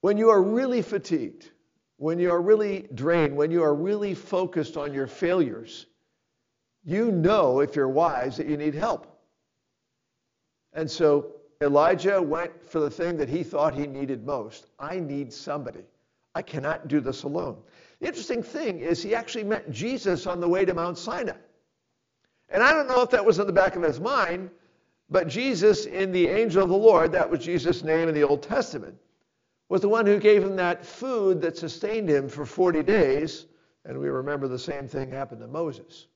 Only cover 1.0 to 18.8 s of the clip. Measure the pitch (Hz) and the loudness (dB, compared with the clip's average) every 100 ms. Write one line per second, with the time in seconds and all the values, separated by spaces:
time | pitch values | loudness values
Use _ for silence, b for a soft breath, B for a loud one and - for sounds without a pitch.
1 | - 160 110 - - _ _ _ _ _ | -2 -4 -4 -10 -20 _ _ _ _ _
2 | 147 170 180 170 180 214 208 190 156 123 | -4 0 2 2 4 4 2 -4 -8 -6
3 | 143 170 151 143 151 170 156 147 180 208 | 0 2 2 2 0 2 2 2 0 -2
4 | 208 185 - 185 180 170 151 160 147 139 | -2 -6 -4 -2 -2 -4 -4 -6 -8 -6
5 | 135 - 175 180 139 101 - - - _ | -6 -2 0 2 0 -2 -14 -18 -20 _
6 | _ _ _ _ _ _ _ _ 165 185 | _ _ _ _ _ _ _ _ -6 -2
7 | 233 185 165 214 151 127 143 147 135 135 | 0 2 4 4 4 4 2 0 0 2
8 | 170 - 127 120 151 147 151 143 220 185 | 2 0 -4 -6 -6 -2 -4 -2 -4 -4
9 | - _ _ _ _ _ _ _ _ _ | -8 _ _ _ _ _ _ _ _ _
10 | _ _ _ _ _ _ _ 151 160 - | _ _ _ _ _ _ _ -8 -6 2
11 | 156 147 143 - _ _ 147 143 160 185 | 4 4 0 -16 _ _ 2 4 4 2
12 | 180 196 160 160 170 - - 165 147 - | 2 2 0 -2 -6 -10 -8 -4 -2 -2
13 | 175 170 135 170 165 147 151 135 143 135 | -4 -4 -4 -4 -4 0 0 0 -8 -6
14 | 135 127 113 139 107 - _ _ 143 185 | -6 -6 -6 -6 -8 -14 _ _ -10 -8
15 | 156 143 131 - - 147 120 90 - _ | -6 -6 -8 -12 -10 -8 -8 -14 -20 _
16 | _ _ _ 165 - 156 139 156 151 147 | _ _ _ -12 -8 -6 -6 -6 -2 -2
17 | 131 131 139 156 165 107 - b b b | -2 -8 -6 -6 -6 -10 -20 b b b
18 | - - 220 240 - - 277 175 | -8 -8 -6 -6 -6 -6 -6 -6